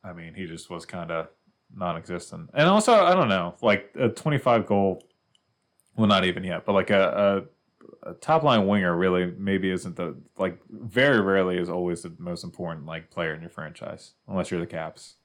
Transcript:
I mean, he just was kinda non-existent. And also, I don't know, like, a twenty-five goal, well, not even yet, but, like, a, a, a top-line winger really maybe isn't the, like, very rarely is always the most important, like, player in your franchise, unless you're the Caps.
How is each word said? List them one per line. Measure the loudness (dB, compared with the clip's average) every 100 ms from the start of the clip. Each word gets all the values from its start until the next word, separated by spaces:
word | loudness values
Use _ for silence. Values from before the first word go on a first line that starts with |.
| -16
I |
mean, | -16 -16
he | -12 -12
just | -12 -12
was | -14 -12
kinda | -12 -8 -8 -8 _ _ _ _
non-existent. | -8 -6 -6 -8 -10 -10 -16 -10
And | 2 4
also, | 4 6
I | 6 6
don't | 4 2
know, | 2 -2 -2
like, | 2 2 -2 -2
a | -2
twenty-five | -2 -2 0 2 2 2
goal, | 0 0 -2 _ _ _ _ _ _ _ _ _ 0
well, | 4
not | 4 2
even | -2
yet, | -6 -6 0
but, |
like, | 0 2
a, | 2 2 2 2 2 -4 _ _ _ -20 -20
a, | -18
a | -14
top-line | 0 2 4 4 4
winger | 2 2 2
really | 2 2 0 -4
maybe | -2 0 0
isn't | -2 -6 -8
the, | -8 -8 -18 _
like, | -4 -4 _
very | -16 -6 2 4 4
rarely | 4 2 2 0
is | -2
always | -4 -4 -4
the | -10 -12
most | -10 -10
important, | -12 -10 -10 -10 -12
like, | -14 -12
player | -6 -6
in | -6
your | -12
franchise, | -14 -14 -14 -14 -14 -18 _ -8
unless | -6 -4
you're | -4
the | -6
Caps. | -8 -10 -12 -20 _